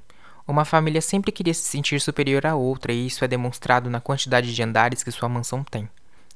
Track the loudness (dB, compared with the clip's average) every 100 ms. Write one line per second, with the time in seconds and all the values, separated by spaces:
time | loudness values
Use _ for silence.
0 | -14 -20 -20 -14 -2 0 4 4 4 2
1 | 0 0 0 0 0 0 -2 -2 0 0
2 | 0 0 2 2 2 2 0 0 -2 -2
3 | -2 0 0 0 -2 -4 2 2 2 -4
4 | -2 -2 2 2 2 0 2 4 4 2
5 | -4 -4 -2 -2 -4 -6 -6 -8 -8 -12
6 | -20 -20 -20